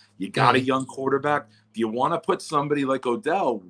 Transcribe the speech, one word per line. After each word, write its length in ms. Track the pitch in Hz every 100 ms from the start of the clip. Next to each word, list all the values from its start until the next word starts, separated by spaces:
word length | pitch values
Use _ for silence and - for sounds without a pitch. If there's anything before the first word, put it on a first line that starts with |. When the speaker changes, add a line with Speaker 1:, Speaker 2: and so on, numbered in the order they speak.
| _ -
Speaker 1:
You 140 | 95
got 240 | - 117
a 40 | 131
Speaker 2:
Mm-hmm. 80 | 127
Speaker 1:
young 200 | 131 131
quarterback. 640 | - 135 135 147 147 - _ _
Do 60 | 107
you 80 | 110
wanna 300 | 117 143 170
put 220 | - 180
somebody 460 | - 151 147 147 135
like 180 | 135
Odell 560 | 131 117 139 156 160 110 90